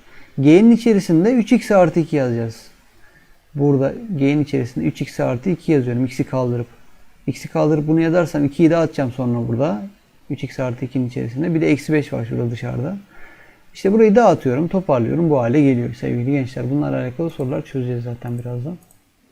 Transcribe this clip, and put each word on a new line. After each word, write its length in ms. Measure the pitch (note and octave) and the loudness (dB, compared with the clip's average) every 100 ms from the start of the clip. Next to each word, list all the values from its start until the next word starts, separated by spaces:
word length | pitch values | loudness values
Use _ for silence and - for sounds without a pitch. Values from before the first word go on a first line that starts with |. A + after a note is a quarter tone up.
| _ - - - | _ -20 -12 0
G'nin 320 | C3+ E3 A3+ | 6 8 8
içerisinde 600 | A#3 A#3 G3+ - D#3+ G3 | 6 4 2 2 2 4
üç 180 | B3+ G#3 | 2 2
x 200 | A#3+ - | 0 4
artı 280 | G3+ F3 E3+ | 4 4 2
iki 160 | D#3 D3+ | 0 0
yazacağız. 560 | B2+ A#2 A#2 A2+ - _ _ _ - _ _ _ _ C#3+ | -2 -2 -6 -10 -20 _ _ _ -20 _ _ _ _ -2
Burada 380 | C#3+ C#3 C3+ - A#3 D#3+ | 2 2 0 -4 -8 -2
G'nin 260 | C3+ D3 | 0 0
içerisinde 420 | C#3+ C#3 B2 - D#3 | 0 -2 -4 -4 -4
üç 160 | - | -4
x 180 | C#3+ - | -6 -4
artı 300 | C#3 B2+ G3 | -4 -2 -4
iki 220 | E3+ - | -4 0
yazıyorum. 340 | D3+ B2 A#2+ B2+ | 0 0 -2 -2
X'i 180 | - | -4
kaldırıp. 440 | C3+ C3 B2 A#2+ A#2+ - - - - _ - | -4 -2 -2 -4 -6 -14 -20 -20 -20 _ -10
X'i 200 | B2 - | -10 -6
kaldırıp 400 | E3 D3+ D#3 D3+ | 0 2 2 2
bunu 140 | D#3+ | 2
yazarsam 440 | E3 E3 D#3+ D3+ C#3+ | 2 2 0 0 -2
ikiyi 260 | - E3 | 2 4
dağıtacağım 400 | E3 D#3+ - C3 | 4 0 -2 -4
sonra 360 | A#2+ B2 A#2+ A#2 | -2 -2 -2 -2
burada. 340 | A#2 D3+ G#3 G3 - _ _ - | -2 -2 -4 -8 -18 _ _ -12
Üç 140 | C#3+ | -8
x 160 | C3+ - | -8 -6
artı 260 | C3 B2 B2+ | -6 -6 -6
ikinin 220 | C3+ B2 | -4 -4
içerisinde. 480 | B2+ B2 B2 F3 D#3+ | -6 -8 -4 -2 0
Bir 60 | |
de 100 | D#3+ | 2
eksi 220 | D3 - | 0 0
beş 200 | D3+ C#3+ | -2 -2
var 120 | C3+ A2+ | -6 -6
şurada 260 | B2+ A#2+ | -4 -4
dışarıda. 460 | A#2 B2 B2 C#3 G3 - - - - - _ - | -6 -8 -6 -6 -8 -14 -20 -20 -20 -20 _ -20
İşte 200 | - F#3+ | -4 0
burayı 220 | G#3+ A3 G#3 | 4 6 6
dağıtıyorum, 520 | A3+ D#3 C3 B2 E3 | 6 4 0 -2 -2
toparlıyorum. 600 | - - C3 A#2 C#3 E3+ | -2 0 0 0 0 2
Bu 100 | C#3+ | 2
hale 220 | A#2 C#3+ | 2 4
geliyor 320 | C#3 B2 A#2+ | 4 2 -2
sevgili 380 | A#2+ C3+ A#2+ A#2+ | -6 -6 -4 -2
gençler. 400 | C#3+ A#2+ - B2 | -2 -4 -6 -4
Bunlarla 300 | C#3+ D3 C3+ | -2 -2 -4
alakalı 280 | B2+ B2 E3 | -4 -6 -6
sorular 360 | - C3 D#3 - | -6 -6 -6 -6
çözeceğiz 380 | C3+ B2 A#2+ | -6 -6 -6
zaten 360 | A#2+ A#2+ A#2+ A#2+ | -8 -10 -8 -8
birazdan. 380 | A#2+ B2 C3 F3 _ _ _ _ _ | -8 -8 -10 -12 _ _ _ _ _